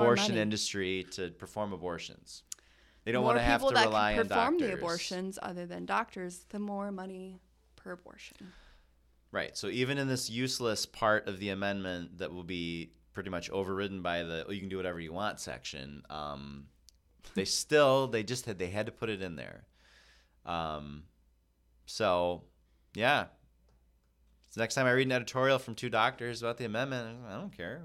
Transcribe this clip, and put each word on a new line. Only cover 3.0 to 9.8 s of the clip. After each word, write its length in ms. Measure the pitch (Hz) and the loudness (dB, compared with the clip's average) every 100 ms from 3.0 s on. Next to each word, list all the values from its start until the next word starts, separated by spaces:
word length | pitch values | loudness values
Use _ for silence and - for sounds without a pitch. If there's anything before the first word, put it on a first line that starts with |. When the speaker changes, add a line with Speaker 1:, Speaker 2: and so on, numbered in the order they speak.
Speaker 1:
They 80 | - | 0
don't 100 | 123 | 4
Speaker 2:
More 120 | 123 120 | 6 6
Speaker 1:
wanna 80 | |
have 160 | 120 120 | 6 6
Speaker 2:
people 100 | - | 6
Speaker 1:
to 60 | 123 | 6
Speaker 2:
that 100 | 110 | 6
Speaker 1:
rely 280 | 107 107 | 6 6
Speaker 2:
can 80 | 104 | 4
Speaker 1:
on 60 | 214 | 4
Speaker 2:
perform 280 | 190 247 339 | 4 4 4
the 100 | 254 | 2
Speaker 1:
doctors. 100 | 185 | 0
Speaker 2:
abortions 600 | 170 170 - 185 190 190 | -2 -2 -4 -4 -6 -6
other 240 | - 180 175 | -8 -8 -8
than 180 | 175 180 | -6 -2
doctors, 540 | 202 226 - 180 180 - | -2 -2 -6 -10 -10 -10
the 80 | 208 | -8
more 340 | 208 202 202 | -4 -4 -6
money 480 | 190 190 185 190 185 _ _ _ _ | -6 -10 -12 -14 -16 _ _ _ _
per 160 | - | -14
abortion. 600 | 180 - - - - 185 - - - _ _ _ _ _ | -14 -14 -20 -20 -18 -20 -20 -20 -20 _ _ _ _ _
Speaker 1:
Right. 240 | 98 76 - | -2 -2 -2
So 120 | 104 | -2
even 320 | 113 | 2